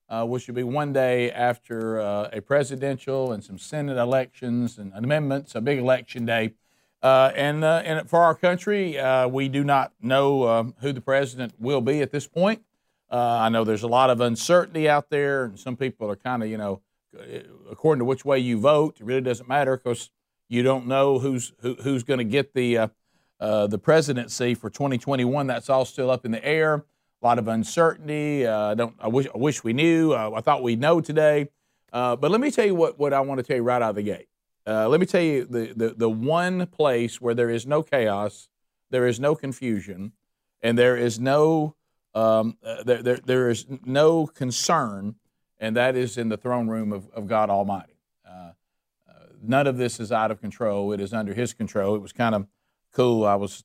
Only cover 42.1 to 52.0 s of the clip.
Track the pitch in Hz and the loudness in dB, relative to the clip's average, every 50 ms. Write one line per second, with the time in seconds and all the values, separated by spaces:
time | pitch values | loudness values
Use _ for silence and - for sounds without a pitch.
42.1 | - 110 110 110 110 110 110 113 110 _ - 113 113 - 113 120 120 117 117 123 | -2 0 2 4 4 4 2 0 -4 _ -12 -12 -12 -8 0 0 0 0 2 -2
43.1 | 123 123 - 127 127 127 127 120 117 - - 131 135 123 - 127 131 139 156 156 | -2 -2 0 -2 0 2 2 0 0 -2 -6 -12 -14 -14 -8 -2 2 4 4 4
44.1 | 165 165 156 147 _ - 135 127 117 - - - 175 156 135 113 101 98 98 104 | 4 2 -2 -4 _ -8 -6 -6 -4 -4 -2 0 0 0 0 -2 -6 -6 -8 -10
45.1 | 113 _ _ _ _ _ _ _ _ - 107 110 110 120 123 131 131 127 127 117 | -10 _ _ _ _ _ _ _ _ -8 -6 -2 0 2 2 2 2 0 -2 -4
46.1 | 101 123 117 113 107 101 - 127 123 123 117 110 113 110 110 104 104 95 92 - | -4 -4 -4 -4 -4 -4 -4 -4 -4 -2 -2 -4 -4 -4 -6 -6 -6 -8 -10 -14
47.1 | - 117 101 98 113 107 107 101 98 98 101 101 101 95 87 _ _ _ _ _ | -14 -12 -8 -2 0 0 0 2 0 0 0 -2 -4 -8 -8 _ _ _ _ _
48.1 | _ _ _ 90 92 92 90 85 85 _ _ _ _ _ _ _ _ _ _ _ | _ _ _ -20 -20 -20 -20 -20 -20 _ _ _ _ _ _ _ _ _ _ _
49.1 | _ _ - - - - - 110 127 139 143 139 127 120 123 120 - - 117 101 | _ _ -20 -20 -20 -14 -6 0 0 2 2 2 0 0 -2 -4 -4 -6 -6 -2
50.1 | 117 110 110 110 110 - - 104 - - 117 107 101 101 101 101 107 98 101 95 | 0 0 0 0 -2 -4 -10 -12 -8 -4 -2 -2 -2 -2 -2 -4 -4 -4 -6 -6
51.1 | 113 110 107 101 95 113 123 107 - - 113 98 - 107 95 98 107 104 | -6 -6 -6 -6 -4 -4 -4 -6 -4 -8 -8 -6 -2 -2 0 0 0 -2